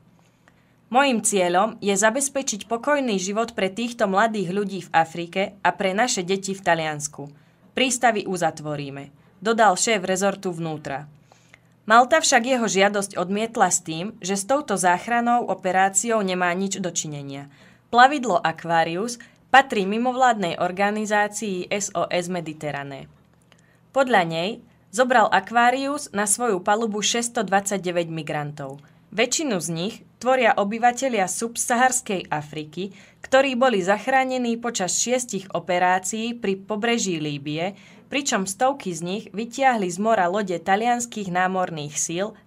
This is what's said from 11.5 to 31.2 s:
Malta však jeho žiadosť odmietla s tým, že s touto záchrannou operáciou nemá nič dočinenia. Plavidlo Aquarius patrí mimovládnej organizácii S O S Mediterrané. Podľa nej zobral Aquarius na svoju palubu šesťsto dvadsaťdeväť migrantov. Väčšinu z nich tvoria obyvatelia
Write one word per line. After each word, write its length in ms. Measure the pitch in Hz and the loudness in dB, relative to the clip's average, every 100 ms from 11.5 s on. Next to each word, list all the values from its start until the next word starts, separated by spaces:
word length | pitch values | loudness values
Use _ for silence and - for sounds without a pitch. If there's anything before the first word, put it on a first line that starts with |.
| _ _ _ - | _ _ _ 6
Malta 360 | 233 247 320 | 6 8 4
však 200 | 320 247 240 | 4 2 4
jeho 200 | 254 220 | 0 2
žiadosť 480 | 185 196 208 196 - | 4 4 2 -4 -4
odmietla 480 | 180 202 226 233 185 | -4 -2 -2 2 2
s 160 | - | 2
tým, 320 | - 160 202 - | -4 -8 -8 -8
že 160 | - 196 | -6 -4
s 80 | - | 0
touto 320 | 277 294 190 | -2 0 0
záchrannou 720 | 180 175 226 240 240 240 - | 2 2 0 -2 2 0 0
operáciou 720 | 185 185 185 196 190 233 226 | -4 0 2 2 2 0 0
nemá 240 | 190 180 180 | 0 0 0
nič 240 | 180 196 196 | 0 -4 -4
dočinenia. 720 | 180 175 160 143 139 139 143 - - _ - | -6 -6 -8 -10 -10 -12 -14 -20 -20 _ 0
Plavidlo 480 | 233 262 294 240 185 | 8 8 6 0 2
Aquarius 800 | 160 - 165 165 165 170 233 240 - _ - | 0 -2 0 2 2 0 -6 -8 -16 _ 4
patrí 320 | 254 269 214 190 | 6 6 0 -2
mimovládnej 720 | 214 254 247 254 220 175 - | 0 0 2 2 4 -2 -2
organizácii 1040 | 180 185 202 214 208 208 208 208 214 180 - | -2 0 0 0 0 0 0 -2 -6 -4 -4
S 240 | 202 202 - | -4 -4 -4
O 80 | - | -2
S 240 | 175 170 | -2 -2
Mediterrané. 800 | 180 160 151 147 143 139 139 151 _ _ _ _ _ _ _ _ | -6 -6 -8 -8 -8 -10 -12 -18 _ _ _ _ _ _ _ _
Podľa 320 | 269 254 214 | 0 4 4
nej 400 | 170 165 185 233 - _ _ | 4 -2 -4 -6 -14 _ _
zobral 320 | 226 254 247 208 | 0 4 6 6
Aquarius 800 | 190 196 233 240 262 277 285 - | 2 2 2 4 2 -2 -6 -6
na 160 | 202 208 | -4 0
svoju 320 | - 247 185 | 0 0 0
palubu 400 | 190 208 233 208 | 2 0 0 -2
šesťsto 400 | 196 233 233 247 190 | -2 -2 -2 -4 2
dvadsaťdeväť 560 | 196 202 196 175 175 165 | 0 0 -4 -2 -2 -2
migrantov. 720 | 160 156 156 147 147 135 143 - _ _ | -6 -6 -6 -6 -10 -12 -14 -20 _ _
Väčšinu 480 | 190 247 - 302 190 | -2 0 0 -2 -2
z 100 | 156 | -2
nich 200 | 165 190 226 - - | -4 -4 -8 -20 -6
tvoria 320 | 240 262 220 | 0 4 4
obyvatelia 720 | - 202 226 240 240 269 220 | 2 0 2 0 2 -2 0